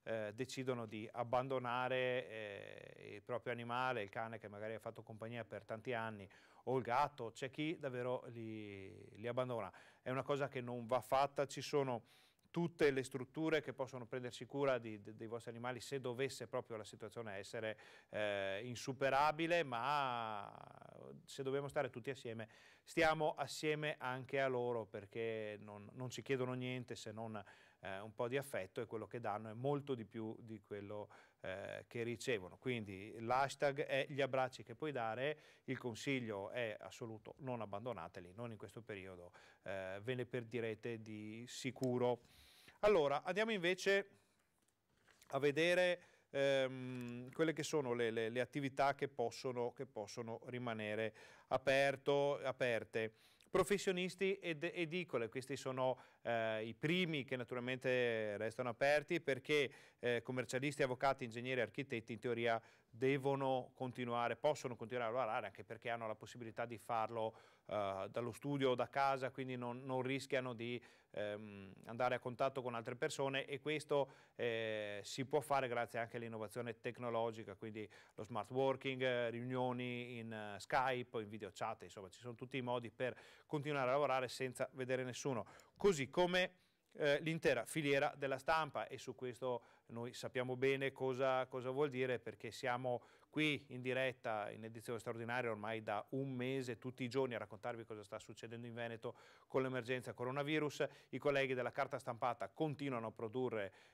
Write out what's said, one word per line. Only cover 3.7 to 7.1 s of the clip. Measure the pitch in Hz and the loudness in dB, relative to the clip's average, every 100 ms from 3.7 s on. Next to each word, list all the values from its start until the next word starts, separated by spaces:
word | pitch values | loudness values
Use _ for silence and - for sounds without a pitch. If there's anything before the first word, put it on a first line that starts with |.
| 120 127 123 | 0 0 0
il | 101 | -2
cane | 123 113 113 | -4 -6 -6
che | 104 | -10
magari | 104 107 | -8 -6
ha | 110 | -6
fatto | 117 110 | -8 -10
compagnia | 107 104 113 120 | -14 -10 -8 -6
per | 113 104 | -8 -10
tanti | - 113 131 | -8 -8 -2
anni, | 120 113 107 95 - - - | -2 -2 -6 -12 -18 -20 -12
o | - 131 | 0 0
il | |
gatto, | 117 123 147 | 2 4 4